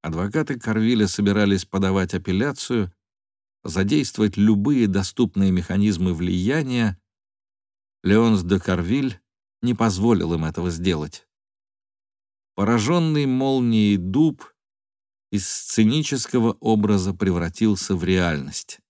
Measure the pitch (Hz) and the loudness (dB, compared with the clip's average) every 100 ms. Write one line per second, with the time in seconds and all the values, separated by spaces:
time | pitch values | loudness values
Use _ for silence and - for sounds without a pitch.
0 | - 80 101 160 151 127 110 110 110 120 | -6 -4 -2 -2 -4 -6 -2 0 2 2
1 | 101 - 101 101 101 95 - 95 95 95 | 0 0 0 2 2 2 -2 -2 0 0
2 | 90 90 87 95 139 135 - 120 95 _ | 0 -4 -2 0 -2 -4 -4 -2 -2 _
3 | _ _ _ _ _ _ - 85 101 151 | _ _ _ _ _ _ -6 -2 0 0
4 | 127 - 107 92 104 104 110 139 107 95 | 0 0 0 4 4 4 2 2 2 0
5 | 95 - 117 - 98 90 85 95 104 87 | -2 -2 -2 2 2 2 0 0 0 2
6 | 92 82 90 92 98 151 135 123 110 95 | -2 -2 -2 -2 0 -2 -2 0 0 -2
7 | _ _ _ _ _ _ _ _ _ _ | _ _ _ _ _ _ _ _ _ _
8 | 90 104 117 104 87 95 - 90 87 135 | 2 4 4 2 2 -2 0 -4 0 -2
9 | 135 - _ _ _ _ 120 117 113 90 | -2 -8 _ _ _ _ -4 0 0 2
10 | 110 104 85 82 80 80 90 82 90 80 | 2 2 0 -2 -4 -4 -6 -2 -2 -2
11 | 76 - _ _ _ _ _ _ _ _ | -6 -12 _ _ _ _ _ _ _ _
12 | _ _ _ _ _ - 107 117 107 175 | _ _ _ _ _ -4 0 0 2 0
13 | 160 151 139 127 135 135 120 110 104 101 | 2 0 0 0 0 0 2 2 2 2
14 | 90 113 160 - - _ _ _ _ _ | 0 2 2 2 -18 _ _ _ _ _
15 | _ _ _ 101 95 - - - 107 147 | _ _ _ -4 -4 -6 -4 2 2 2
16 | 151 135 - 127 113 - 113 110 104 101 | -2 -4 -2 0 0 -2 0 0 2 0
17 | 92 87 98 87 85 - 110 98 - 92 | 0 -2 -2 0 -4 -2 0 0 -2 -4
18 | 92 92 87 76 69 - - - | 0 0 0 -2 -6 -10 -12 -18